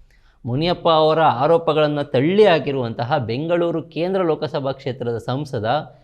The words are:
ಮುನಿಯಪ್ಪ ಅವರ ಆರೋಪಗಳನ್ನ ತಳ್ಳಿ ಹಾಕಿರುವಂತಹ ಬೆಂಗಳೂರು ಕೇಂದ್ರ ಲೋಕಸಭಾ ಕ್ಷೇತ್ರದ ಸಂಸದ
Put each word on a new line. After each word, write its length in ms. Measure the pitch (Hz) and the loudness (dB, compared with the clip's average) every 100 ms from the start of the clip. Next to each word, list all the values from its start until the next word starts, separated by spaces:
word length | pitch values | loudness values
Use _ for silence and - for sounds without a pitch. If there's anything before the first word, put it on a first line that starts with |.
| - _ _ _ 113 | -20 _ _ _ -6
ಮುನಿಯಪ್ಪ 440 | 127 170 170 170 | -2 -2 0 2
ಅವರ 320 | 160 156 156 | 4 4 4
ಆರೋಪಗಳನ್ನ 800 | 151 120 147 165 165 151 151 147 | 2 2 2 2 2 2 2 0
ತಳ್ಳಿ 440 | 143 127 147 202 208 | -2 0 2 6 6
ಹಾಕಿರುವಂತಹ 720 | 160 143 139 117 113 120 151 | 4 0 -4 -4 -4 -2 -2
ಬೆಂಗಳೂರು 680 | 110 123 160 170 170 165 | -2 -4 -2 0 0 -4
ಕೇಂದ್ರ 380 | - 143 175 190 | -6 -6 -2 0
ಲೋಕಸಭಾ 500 | 175 147 151 151 135 | 0 -2 -4 -4 -6
ಕ್ಷೇತ್ರದ 460 | 135 135 123 120 117 | -6 -8 -6 -6 -6
ಸಂಸದ 480 | - 131 143 131 107 147 165 - | -4 -6 -6 -4 -2 -4 -4 -18